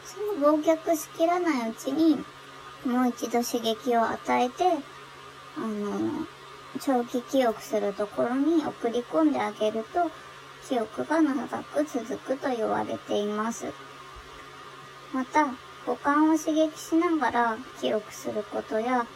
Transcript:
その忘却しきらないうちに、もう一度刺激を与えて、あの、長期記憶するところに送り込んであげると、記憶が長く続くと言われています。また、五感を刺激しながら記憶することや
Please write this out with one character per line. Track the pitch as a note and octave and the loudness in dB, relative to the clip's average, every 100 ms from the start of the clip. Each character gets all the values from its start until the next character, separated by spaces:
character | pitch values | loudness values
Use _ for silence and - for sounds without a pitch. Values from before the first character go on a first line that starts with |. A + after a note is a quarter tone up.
そ | - - G#4 F#4 | -16 -6 -4 2
の | D4 D#4 | 4 4
忘 | |
却 | D#4 D#4+ - D#4+ | 4 2 2 0
し | - | 0
き | - E4 | 0 2
ら | F4+ | 4
な | E4+ C4 A3+ | 2 2 0
い | |
う | A3 | -4
ち | - | -4
に、 | C#4 E4 C#4+ - - - - - - C4+ | 4 6 4 0 -14 -18 -18 -16 -6 0
も | B3 | 4
う | B3+ | 2
一 | A#3+ A#3+ | 2 -2
度 | A#3+ | 0
刺 | A#3+ B3 | 0 -2
激 | A3+ A3 B3+ A#3 | 0 -2 2 2
を | |
与 | A3+ - - B3+ | 2 0 0 2
え | B3 | 2
て、 | - F4+ D#4+ C#4+ - - - - - - - | 4 2 2 -2 -16 -18 -18 -18 -18 -14 -6
あ | |
の、 | A2+ G#3 G#3 G3+ A2 - - - - - - - | -4 -2 -2 0 -2 -2 -6 -10 -18 -18 -12 -6
長 | - B3+ | 2 2
期 | A#3+ B3+ | 2 -2
記 | A#3+ C4+ B3 | 0 2 4
憶 | G#3+ | 0
す | - G#3+ | -2 -2
る | G3+ | 0
と | G3 G3+ | -2 -4
こ | - | 0
ろ | B3 B3+ | 0 2
に | D4 E4 C#4+ | 4 4 2
送 | - A#3 | -2 -2
り | A3+ A#3+ | -2 0
込 | D#4 D#4 | 4 4
ん | |
で | B3+ | 4
あ | G#3 | -2
げ | G#3 G#3+ | 0 0
る | A3+ A3+ | 0 -2
と、 | F4 E4+ - - - - - - | 0 0 -2 -18 -18 -18 -18 -2
記 | B3+ | -2
憶 | A3 - B3+ | -2 -4 0
が | D#4 | 4
長 | D4+ C4+ A#3 A3+ | 4 4 -2 -6
く | - - | -4 -2
続 | D4+ B3 A3+ G3+ | 0 -2 -4 -8
く | - C4 | -4 -2
と | C#4+ | -2
言 | A#3+ G#3+ | 0 0
わ | G#3 | 0
れ | G#3+ - | -2 -6
て | - G#3 | -2 -2
い | G#3 | 0
ま | G#3 A3 | 0 -2
す。 | A#3 - - - - - - - - - - - - - - - | -4 -8 -10 -16 -18 -16 -18 -18 -18 -18 -18 -16 -16 -18 -18 -8
ま | C4 C4 | -6 0
た、 | D4+ D4 B3+ - - - | 4 2 0 -14 -12 -6
五 | B3 | -2
感 | - C#4+ D#4 | 2 6 6
を | D#4+ | 6
刺 | D#4+ | 4
激 | D#4 D#4 - | 4 2 0
し | - D#4+ | 0 2
な | F4 D#4+ | 4 4
が | B3+ | 2
ら | B3 A#3 A3+ - - | 2 2 0 -8 -4
記 | B3 | 0
憶 | A3 G#3 | 0 -2
す | - B3+ | -10 -6
る | A3 G#3 | -4 -4
こ | - | -6
と | - A3 | -2 -2
や | A#3 B3+ A#3+ | 2 0 0